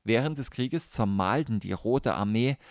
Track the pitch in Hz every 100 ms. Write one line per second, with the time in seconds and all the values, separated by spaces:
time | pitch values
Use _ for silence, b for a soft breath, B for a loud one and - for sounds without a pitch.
0 | 104 113 147 147 135 - 127 165 - -
1 | 104 98 95 127 156 110 95 95 107 135
2 | 123 87 104 110 127 139 B